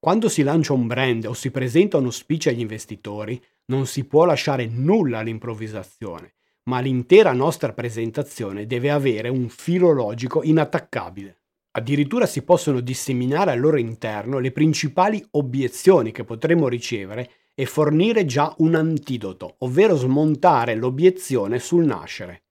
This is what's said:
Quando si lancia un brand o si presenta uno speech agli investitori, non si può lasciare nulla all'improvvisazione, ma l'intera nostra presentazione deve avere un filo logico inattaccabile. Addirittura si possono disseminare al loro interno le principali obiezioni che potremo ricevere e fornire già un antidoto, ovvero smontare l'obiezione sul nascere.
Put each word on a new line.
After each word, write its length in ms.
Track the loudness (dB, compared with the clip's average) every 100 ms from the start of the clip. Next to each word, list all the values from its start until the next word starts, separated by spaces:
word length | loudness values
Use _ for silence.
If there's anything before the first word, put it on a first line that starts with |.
Quando 280 | 2 2 0
si 140 | 0
lancia 300 | 2 2 2
un 160 | 0 0
brand 380 | 0 0 0 -4
o 80 |
si 180 | -8 -8
presenta 460 | -6 0 2 4 2
uno 120 | -2
speech 380 | -6 -6 -2 0
agli 100 | -2
investitori, 800 | -6 -8 -14 -14 -12 -10 -8 -10 _ _ _
non 200 | -4 -4
si 160 | -6
può 220 | 0 4
lasciare 420 | 4 2 0 -2 -4
nulla 540 | -2 2 2 2 -2
all'improvvisazione, 1120 | -6 -6 -8 -10 -10 -10 -14 _ -12 -12 -16 _ _ _
ma 160 | -4 -2
l'intera 520 | 0 -2 6 6 8
nostra 400 | 4 0 0 -6
presentazione 920 | -6 -8 -6 -6 -6 -8 -8 -8 -8 -6
deve 240 | -4 0
avere 380 | 0 0 0 -2
un 200 | -4 -4
filo 440 | -6 -2 2 4
logico 500 | 4 0 -4 -4 -2
inattaccabile. 1000 | 2 2 2 -2 -4 -8 -8 -14 -18 _ _ _ _
Addirittura 560 | -8 -2 -2 0 0 0
si 160 | -2
possono 380 | 2 2 4 -2
disseminare 720 | -2 -8 -4 -2 0 0 0
al 80 | 2
loro 160 | 2 2
interno 640 | -2 -6 -8 -6 -6 -4
le 100 | -4
principali 760 | 2 2 2 -2 0 0 0 -4
obiezioni 760 | -4 -2 -2 -4 2 6 6 4
che 140 | -6
potremo 420 | -10 -6 0 2 2
ricevere 640 | -2 -6 -8 -8 -10 -12 _ _
e 100 | -8
fornire 640 | -6 0 2 4 4 2 0
già 280 | 0 -2 2
un 160 | 2
antidoto, 840 | 4 2 -2 -4 -8 -8 -12 -16 -8
ovvero 380 | -4 4 4 4
smontare 800 | 2 2 2 4 4 4 2
l'obiezione 840 | -2 -2 4 2 2 -4 -2 -2 -4
sul 280 | 0 2 2
nascere. 560 | 0 -8 -14 -14 -16 _